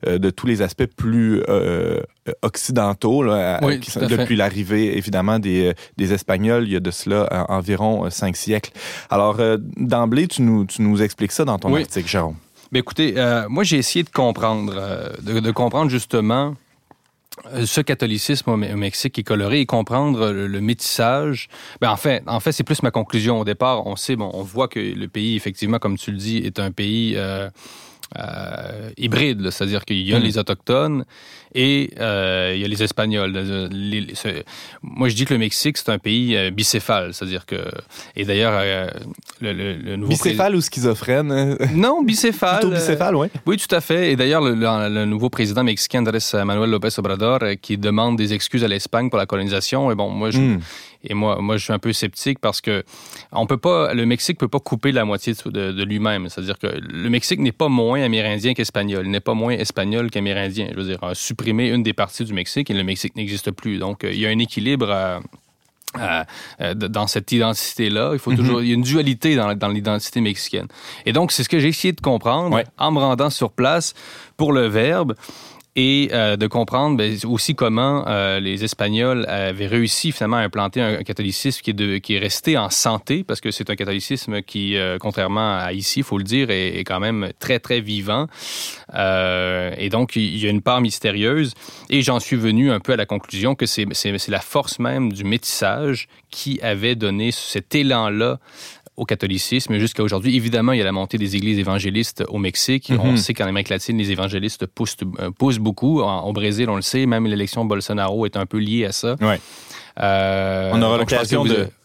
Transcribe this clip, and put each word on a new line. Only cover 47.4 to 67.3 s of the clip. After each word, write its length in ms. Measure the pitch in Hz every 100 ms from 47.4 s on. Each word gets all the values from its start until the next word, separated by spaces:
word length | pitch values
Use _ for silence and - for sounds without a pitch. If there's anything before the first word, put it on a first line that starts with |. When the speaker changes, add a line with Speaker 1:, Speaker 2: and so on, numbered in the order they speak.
Speaker 2:
euh, 140 | 110 101
qui 240 | - 101
demande 360 | 104 107 117 117
des 160 | 104
excuses 300 | 104 - 127
à 40 | 117
l'Espagne 420 | 101 - 117 123
pour 80 | 117
la 80 | 95
colonisation. 640 | 98 98 98 - 131 139
Et 40 | 107
bon, 140 | 101
moi, 180 | 98 107
je, 100 | 127
Speaker 1:
Hmm. 200 | 135 98 82 - - -
Speaker 2:
et 100 | -
moi, 260 | 104 107 95
moi, 160 | 101 107
je 60 |
suis 100 | -
un 60 | 107
peu 140 | 113
sceptique 460 | 107 107 - - 139
parce 220 | 110 -
que 220 | - 101 - - - - -
on 140 | - 113
peut 100 | 127
pas, 360 | 87 87 147
le 120 | 120 117
Mexique 320 | 120 - 175
peut 80 | 127
pas 120 | 143
couper 320 | - 113 135
la 140 | 127 107
moitié 280 | 101 -
de, 160 | 107 -
de, 200 | 101 95
de 120 | 95
lui-même. 460 | 98 104 107 101 90
C'est-à-dire 280 | - 92 98
que 80 | 101
le 420 | - - 80 110
Mexique 300 | 120 - 185
n'est 120 | 131
pas 180 | - 156
moins 320 | 127 117 135
amérindien 500 | 127 113 107 104 117 123
qu'espagnol, 500 | 113 104 101 98 95
n'est 140 | 101
pas 120 | - 110
moins 180 | 113
espagnol 560 | 117 101 - 98 113 117
qu'amérindien. 580 | 104 101 98 98 95 101
Je 40 | 92
veux 60 | 95
dire, 140 | 90
euh, 100 | 90
supprimer 560 | 90 - 113 113 110 123
une 140 | 120
des 100 | 110
parties 320 | 104 101 - 113
du 80 |
Mexique 360 | 101 90 - 143
et 40 |
le 100 | 101
Mexique 320 | 95 95 101 -
n'existe 360 | 101 101 -
plus. 260 | 95 113 98
Donc, 260 | 95 104
euh, 80 | 98
il 80 | 98
y 60 | 107
a 40 |
un 100 | 110
équilibre 500 | 117 - 107 139 107
à, 280 | 98 95 87 - - _ _ _ _ - 123
à, 280 | 107 82 82 - - -
euh, 120 | 87
d-, 160 | 101 101
dans 180 | 107 104
cette 240 | 107 98